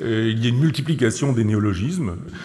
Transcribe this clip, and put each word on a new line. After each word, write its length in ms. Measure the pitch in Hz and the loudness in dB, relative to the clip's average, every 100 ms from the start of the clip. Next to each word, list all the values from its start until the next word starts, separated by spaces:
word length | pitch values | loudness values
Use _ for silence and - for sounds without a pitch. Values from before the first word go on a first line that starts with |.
Euh, 280 | 113 110 113 | -2 0 0
il 100 | 113 | 0
y 60 | 120 | 2
a 40 | |
une 100 | 123 | 2
multiplication 720 | 160 147 151 151 117 113 143 | 2 0 -2 2 2 2 0
des 100 | 123 | 2
néologismes. 720 | 107 107 104 90 113 185 120 85 - 95 | 2 2 0 0 -2 -2 -4 -6 -10 -14